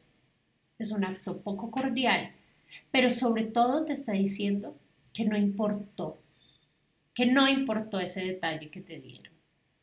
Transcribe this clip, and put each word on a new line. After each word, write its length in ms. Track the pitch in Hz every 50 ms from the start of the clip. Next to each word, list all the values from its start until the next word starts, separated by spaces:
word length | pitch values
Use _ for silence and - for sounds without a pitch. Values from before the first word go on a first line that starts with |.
| _ _ _ _ _ _ _ _ _ _ _ _ _ _ _ -
es 120 | 226 208
un 140 | 214 202 190
acto 340 | 185 190 - - 202 190 -
poco 280 | - 208 196 196 226 226
cordial, 640 | - 254 262 269 226 254 262 233 190 - - - - _ _ _ _ _ _ - - - _ _
pero 180 | - 262 247 247
sobre 360 | 240 - 254 240 226 220 226
todo 400 | 220 - 240 240 247 269 311 311
te 80 | 302
está 200 | 285 - - -
diciendo 640 | 202 196 196 196 - - 202 202 202 202 - 294 - - _ _ _ _ _ _
que 140 | - - 226
no 100 | 208 214
importó, 840 | 208 208 202 196 - 220 208 196 202 - - - - 165 151 - - _ _ _ _ _ _ _ _ _ _ _ _ _ _ _ _ _ _ -
que 120 | - 247
no 200 | 247 254 277 269 277
importó 520 | 277 269 269 - 214 214 214 - - 190
ese 240 | 180 170 - 190 185
detalle 440 | 185 185 185 - 165 156 151 151 151
que 100 | - 185
te 180 | 147 - 165 139
dieron, 320 | 131 120 - - - - _ _ _ _ _ _ _ _ _ _